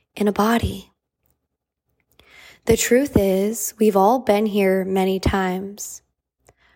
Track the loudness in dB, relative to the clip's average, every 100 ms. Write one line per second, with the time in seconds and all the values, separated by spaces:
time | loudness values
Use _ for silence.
0 | _ -4 -2 0 0 0 -2 -6 -14 _
1 | _ _ _ _ _ _ _ _ _ _
2 | _ _ _ -20 -20 -8 -2 0 2 0
3 | 2 2 2 0 -2 -4 -10 0 2 4
4 | 4 2 2 0 0 0 0 0 -2 -2
5 | -2 -2 -2 -2 -4 -6 -10 -14 -16 -16
6 | _ _ _ _ _ _ _